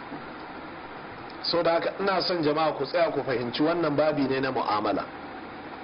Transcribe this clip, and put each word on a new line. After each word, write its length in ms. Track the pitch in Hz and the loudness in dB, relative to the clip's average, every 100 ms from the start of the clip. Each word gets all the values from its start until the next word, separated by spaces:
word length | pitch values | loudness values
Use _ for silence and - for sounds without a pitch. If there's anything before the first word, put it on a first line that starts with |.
| - - - - - - - - - - - - - - | -10 -10 -10 -12 -12 -12 -12 -12 -12 -12 -12 -12 -12 -8
Sau 180 | - 175 | -2 2
da 100 | 170 | 4
haka 200 | 165 170 - | 4 2 -2
ina 200 | 196 185 | 0 2
son 200 | - 175 | 2 2
jama'a 300 | 147 151 156 | 2 4 2
ku 100 | 139 135 | 0 0
tsaya 260 | 175 160 | 2 2
ku 100 | 143 | 2
fahimci 380 | 131 120 120 117 | 0 0 0 2
wannan 340 | 151 175 156 143 | 2 4 2 4
babi 280 | 156 143 131 | 4 4 2
ne 120 | 135 | 2
na 120 | 135 | 0
mu'amala. 540 | 120 110 104 107 92 - - - - - - - - | 0 2 2 2 0 -2 -8 -12 -12 -12 -12 -12 -12